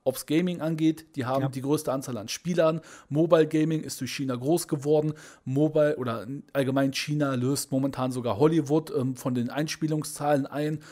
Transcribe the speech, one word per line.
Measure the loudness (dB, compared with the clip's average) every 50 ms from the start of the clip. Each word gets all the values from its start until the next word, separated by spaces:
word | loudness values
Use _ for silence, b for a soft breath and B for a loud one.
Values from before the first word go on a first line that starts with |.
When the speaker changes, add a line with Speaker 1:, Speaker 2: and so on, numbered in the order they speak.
| _
Speaker 1:
Ob's | -2 -2 -2 -2
Gaming | 0 2 2 2 2 0 -2
angeht, | -2 -2 0 2 2 2 2 0 -4 -10 -8
die | -6 -4
haben | -2 0 0 0
Speaker 2:
Ja. | -2
Speaker 1:
die | -2 -4
größte | -2 0 0 0 0 -2
Anzahl | -4 -4 -4 -6 -8 -8
an | -8 -8
Spielern, | -10 -8 -4 -2 2 4 4 4 2 0 B B B B B B
Mobile | 0 2 4 6 6 6 6 4
Gaming | 4 2 2 2 0 -2
ist | -4 -6 -8 -8
durch | -8 -8 -6
China | -4 -4 -4 -4
groß | -2 0 2 2 2 0 -2
geworden, | -4 -2 2 2 2 4 2 0 -4 B B B B B _
Mobile | -2 2 2 2 4 4 4 4 4 2 0
oder | -2 -4 -4 -6 -6 -8 -10 -12 -12 _ -2
allgemein | 0 0 2 2 2 2 2 0
China | -2 -4 -4 -2 0 0 0 0
löst | 0 0 0 -2 -2 -2 -2
momentan | -2 0 0 -2 -2 -2 -4 -4
sogar | -4 -4 -2 -2 2 2
Hollywood, | 4 4 4 2 2 2 0 0 0 -2 -2
ähm, | -2 -2 -2 -4
von | -4 -4 -2 -2
den | 0 -2 -2
Einspielungszahlen | -2 -4 -4 -4 -4 -4 -4 -2 -2 -2 -4 -6 -8 -4 0 2 2 2 0 -2
ein. | -4 -4 -4 -4 -4 -6 B B